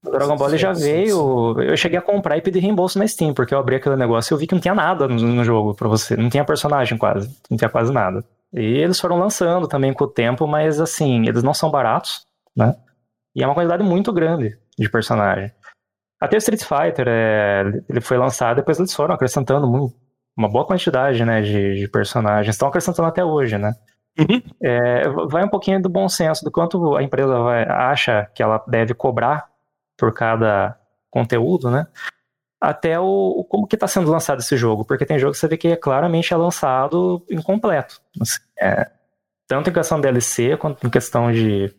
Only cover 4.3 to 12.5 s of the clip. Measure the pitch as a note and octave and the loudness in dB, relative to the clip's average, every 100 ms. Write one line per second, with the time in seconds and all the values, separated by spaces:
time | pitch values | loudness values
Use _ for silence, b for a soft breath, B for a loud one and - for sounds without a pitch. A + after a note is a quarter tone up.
4.3 | D#3 D#3+ F#3 F3 G3+ D#3+ F3+ C#3 A#2 A#2 | -2 0 0 2 0 0 0 0 2 2
5.3 | B2 A#2 A2+ G#2+ G2+ A2+ A2 - A#2 A#2 | 2 2 2 0 -2 0 0 0 0 0
6.3 | C#3 C#3+ D3+ D3 C#3+ A#2+ A2+ G#2 G#2 G#2+ | 0 0 0 0 0 0 0 0 -2 -4
7.3 | C#3 _ C3+ A2+ B2 A#2 C3+ F#2+ F#2+ - | -12 _ -2 0 0 0 0 -2 -4 -10
8.3 | _ _ - A2 B2+ E3 F3+ F3+ F3 G3 | _ _ -6 -2 0 0 0 0 0 0
9.3 | - F3 F3 D#3+ C#3+ C3+ C3+ C#3 - A#2 | 0 0 0 -2 0 0 0 -2 0 -2
10.3 | B2 D#3 D3+ D#3 D3 E3+ - D3+ B2 A2 | 0 -2 0 0 0 -2 -2 0 2 2
11.3 | A#2 B2+ D3 E3 - A#2 C3 - - _ | 2 0 0 0 0 0 0 -4 -12 _
12.3 | _ _ | _ _